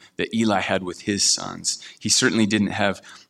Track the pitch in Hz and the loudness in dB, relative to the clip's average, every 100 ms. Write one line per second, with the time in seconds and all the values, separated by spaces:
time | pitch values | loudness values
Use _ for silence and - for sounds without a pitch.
0 | - - - 113 113 95 90 95 90 85 | -14 -6 -4 0 2 2 0 -2 -2 -8
1 | - 101 - - 92 90 87 - - - | -4 0 2 0 -4 -8 -6 -6 -10 -8
2 | 107 - 127 110 104 107 98 95 101 92 | 0 2 4 4 2 2 0 0 -2 -2
3 | - - - | -10 -20 -18